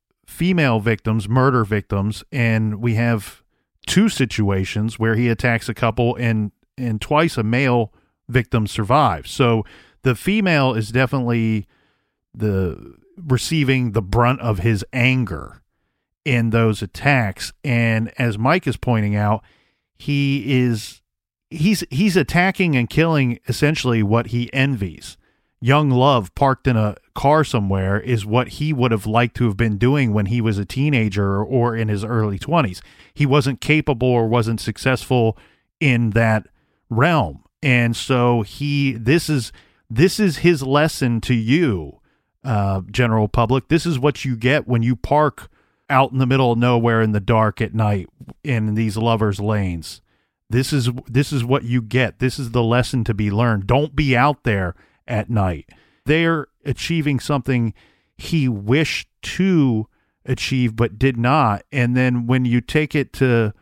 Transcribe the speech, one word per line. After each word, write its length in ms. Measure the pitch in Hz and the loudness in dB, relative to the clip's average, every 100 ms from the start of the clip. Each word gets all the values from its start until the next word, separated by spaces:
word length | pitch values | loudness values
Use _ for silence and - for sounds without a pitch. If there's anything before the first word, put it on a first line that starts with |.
| _ _ _ | _ _ _
female 540 | - 175 175 139 113 | -4 0 2 2 2
victims, 480 | 104 110 113 110 101 | 0 -2 0 -2 0
murder 340 | 127 131 123 | 2 4 2
victims, 600 | 104 107 - 101 101 104 - | 0 -2 -2 -2 -2 -4 -8
and 480 | 143 117 113 110 104 | -2 0 2 0 -2
we 140 | 120 110 | -2 0
have 480 | 120 113 - - _ _ _ _ - | 0 -2 -4 -20 _ _ _ _ -2
two 240 | 185 214 | 2 2
situations 920 | - 127 - 101 95 92 107 110 - | 2 -4 0 0 0 -2 -4 -4 -2
where 160 | 110 110 | 0 2
he 140 | 120 | 0
attacks 400 | 113 123 117 - | 0 0 -2 -4
a 40 | |
couple 420 | 113 117 110 120 120 | -4 -2 0 -2 0
and, 360 | 120 110 104 _ _ - | -2 -2 -2 _ _ -10
and 240 | 123 107 | -6 -6
twice 360 | - 147 165 - | -2 0 0 0
a 60 | |
male 480 | 107 123 135 120 110 _ _ _ - | -2 0 2 2 0 _ _ _ -4
victim 400 | 123 117 120 104 | -2 0 -2 -2
survives. 640 | - 101 139 131 82 - | -4 0 2 2 0 -8
So 340 | - 123 113 - - _ _ | 0 2 2 -2 -12 _ _
the 120 | 131 117 | -2 -2
female 580 | - 214 190 156 131 | 0 0 2 2 2
is 160 | 113 107 | 0 -2
definitely 760 | 120 131 139 120 117 113 110 - _ _ _ _ _ _ | 0 0 0 -2 0 0 -2 -4 _ _ _ _ _ _
the 640 | - 107 95 92 - - - _ - | -6 -2 0 -2 -6 -16 -20 _ -16
receiving 760 | 160 127 - 160 135 131 123 | -2 -2 0 -2 2 2 0
the 80 | 104 | -2
brunt 380 | 95 117 120 131 | -2 2 2 2
of 180 | 120 95 | -2 0
his 260 | 113 104 - | 0 0 -2
anger 680 | 127 123 131 113 78 55 - _ _ _ _ _ _ | 0 2 2 -2 -6 -10 -18 _ _ _ _ _ _
in 280 | 156 123 113 | -2 0 2
those 300 | 113 113 107 | 2 2 0
attacks. 680 | 98 - 139 135 107 - - - | -6 -4 0 2 0 -6 -12 -10
And 500 | 143 120 117 110 113 - | -4 0 0 0 -4 -2
as 180 | 120 104 | -2 0
Mike 300 | 123 180 147 | 0 0 0
is 100 | - | -4
pointing 380 | - 113 104 104 | 0 0 2 0
out, 280 | 104 95 _ _ _ _ _ _ | 0 0 _ _ _ _ _ _
he 640 | - 143 139 139 110 131 | -4 0 0 0 0 2
is, 400 | 123 110 - - _ _ _ _ _ | 2 0 -6 -18 _ _ _ _ _
he's, 340 | 156 170 196 - | -2 0 0 -2
he's 260 | 127 208 175 | 0 2 2
attacking 600 | 139 175 185 185 180 135 | 2 0 0 0 0 2
and 140 | 117 | 0
killing 500 | 151 165 156 127 120 - | 0 2 2 0 -2 -6
essentially 560 | - 147 156 127 113 | -2 0 0 0 0
what 240 | 101 113 117 | 2 0 0
he 260 | 120 120 | -4 -4
envies. 640 | 135 135 123 95 78 - - _ _ _ _ | -2 -2 -2 -6 -8 -20 -20 _ _ _ _
Young 280 | 113 147 147 | 0 2 4
love 440 | 123 135 127 92 - | 2 4 2 -2 0
parked 320 | 139 127 135 | 0 2 0
in 100 | 113 | 2
a 180 | 107 - _ - | 0 -4 _ -4
car 280 | 139 156 | 2 2
somewhere 560 | 147 117 101 95 95 101 | 2 0 0 0 0 -2
is 260 | - 117 104 | -2 -4 0
what 220 | 117 123 | -2 -2
he 240 | - 151 | -4 -4
would 200 | 139 120 | 0 0
have 140 | 110 107 | 0 0
liked 300 | 113 120 - | 0 0 0
to 80 | 117 | -2
have 120 | 98 | 0
been 200 | 113 101 | -2 0
doing 360 | 120 147 123 | 0 2 0
when 140 | 104 101 | 0 0
he 120 | 120 | 0
was 180 | 110 101 | 0 -2
a 60 | |
teenager 800 | 98 131 147 135 110 98 98 98 | -4 -2 0 0 0 0 -2 -2
or 320 | 107 131 120 113 | -2 0 0 -2
in 140 | 107 | -2
his 160 | 101 110 | -2 -2
early 340 | 117 107 95 | -2 -2 -4
twenties. 420 | - 165 117 90 - - - | -2 0 0 -6 -18 -20 -20
He 120 | - 147 | -2 2
wasn't 340 | 147 131 127 | 2 2 -4
capable 480 | - 156 151 120 127 | 0 0 2 0 2
or 180 | 120 113 | 2 2
wasn't 360 | 120 110 110 | 0 0 -2
successful 760 | - - 135 127 - 127 113 - _ _ _ - | -4 -4 -2 -2 0 0 2 -2 _ _ _ -4
in 300 | 147 120 117 | 0 2 2
that 360 | 107 113 107 - _ _ _ - | 2 2 0 -4 _ _ _ -6
realm. 540 | 110 170 160 85 69 _ _ | 0 2 2 0 -6 _ _
And 320 | 143 123 117 | 0 2 2
so 500 | 117 - 131 120 120 | -2 -2 0 2 2
he, 500 | 104 - 143 143 139 | -2 -6 -4 0 -2
this 360 | 113 113 170 - | -2 0 0 2
is, 220 | 147 110 - _ _ - | -4 -4 -12 _ _ -10
this 280 | 110 185 - | 0 0 2
is 200 | 202 143 | -2 2
his 260 | 175 160 | 0 2
lesson 560 | 131 143 156 - 127 120 | 2 2 0 0 -2 -2
to 120 | - | 0
you, 640 | 123 110 156 160 92 73 - _ _ _ _ 135 | -2 2 0 2 -2 -6 -16 _ _ _ _ -4
uh, 380 | 107 98 95 92 | -2 -2 -4 -6
general 380 | 104 120 110 107 | -2 0 0 0
public. 400 | - 113 135 - | 0 0 0 0
This 180 | 165 170 | 0 0
is 140 | 135 | 0
what 240 | 147 - | 0 -2
you 140 | 135 117 | -4 -2
get 280 | 123 143 113 | 0 0 0
when 160 | 120 | 0
you 140 | 117 123 | 0 -2
park 540 | - 147 151 - - _ _ _ - | 0 2 2 -2 -20 _ _ _ -2
out 240 | 135 135 | 2 2
in 60 | 131 | 2
the 60 | 127 | 2
middle 280 | 135 127 | 4 2
of 40 | 117 | 2
nowhere 440 | 123 120 117 113 | 2 4 4 2
in 100 | 110 | 2
the 80 | 104 | 0
dark 400 | 98 110 110 - | 2 2 2 0
at 140 | 113 | -4
night 340 | 110 107 101 - _ - - 151 | 0 0 0 -4 _ -20 -14 -4
in 300 | 117 107 107 | -2 0 0
these 200 | 110 104 | -2 0
lovers' 460 | 117 113 107 98 | 0 2 0 -2
lanes. 600 | 104 107 95 85 - - _ _ _ _ - | -2 -2 -2 -6 -10 -18 _ _ _ _ -4
This 220 | 117 135 | -2 0
is, 180 | 147 120 123 - | 0 -2 -4 -4
this 280 | 123 143 | -2 0
is 100 | 139 | -2
what 200 | 120 135 | 0 -2
you 180 | 120 123 | 0 -4
get. 380 | 110 123 113 - | -2 -2 -2 -2
This 200 | 131 - | -4 -4
is 120 | 123 | -4
the 120 | 120 | -2
lesson 400 | 113 120 123 131 | 2 2 0 -2
to 100 | 110 | -2
be 160 | 104 104 | -2 0
learned. 380 | 101 120 104 98 | 2 2 0 0
Don't 260 | 127 147 | 0 0
be 220 | 135 143 120 | -2 0 4
out 300 | 143 143 127 | 2 0 -2
there 280 | 101 90 - _ _ - | -2 -2 -6 _ _ -6
at 220 | 107 104 | -6 -2
night. 380 | 113 92 78 - - _ _ - | 0 0 -2 -10 -20 _ _ 0
They're 420 | 156 165 160 - _ | 2 2 0 -4 _
achieving 560 | 147 127 - 170 147 131 | -8 -6 -2 -2 0 -2
something 540 | - 143 127 123 113 - _ _ _ _ | -2 -4 0 0 0 -4 _ _ _ _
he 320 | - 165 131 | -4 -2 0
wished 600 | 104 101 143 156 - - _ | -2 0 2 2 -4 -10 _
to 640 | - - 190 170 135 110 110 _ _ _ | -12 -2 2 4 4 2 -4 _ _ _
achieve 520 | - 123 - 131 123 113 | -6 -6 -2 0 0 0
but 240 | 117 107 | -2 2
did 180 | 135 117 | 0 2
not. 460 | 120 151 123 101 - | 0 2 2 0 -4
And 260 | 135 123 127 | -2 0 2
then 300 | 127 123 117 | 2 0 0
when 180 | 131 127 | 0 2
you 160 | 120 | 0
take 320 | - 151 151 | 0 -2 0
it 180 | 151 135 | -2 -4
to 400 | - 131 117 107 - | 0 2 2 0 -4